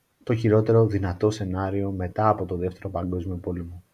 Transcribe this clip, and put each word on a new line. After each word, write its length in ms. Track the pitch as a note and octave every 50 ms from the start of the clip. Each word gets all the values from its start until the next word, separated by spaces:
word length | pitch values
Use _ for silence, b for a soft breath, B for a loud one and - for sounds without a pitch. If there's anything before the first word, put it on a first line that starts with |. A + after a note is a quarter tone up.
| _ _ _ _ _
το 100 | - A#2+
χειρότερο 520 | A2+ A#2 A2 G#2 A2 A2 A#2 A2+ A2+ A2+
δυνατό 440 | G2+ G2 G2 F#2+ F#2 F2+ - - G#2+
σενάριο 600 | G#2 - G2+ F#2 F2+ F#2+ G2 F#2+ G2 G2+ G2 G2
μετά 380 | G2 F#2 F2+ F2+ - - G#2+ A2
από 160 | G#2 G2+ F#2
το 100 | F2 F#2
Δεύτερο 340 | F2 F2+ F#2 F2+ - - F#2+
Παγκόσμιο 460 | F2+ F2 F2 F2+ F2+ F2+ E2+ F#2 F2+
Πόλεμο. 480 | F2 - F2+ F2 F2+ F2 E2+ F2 F2 - _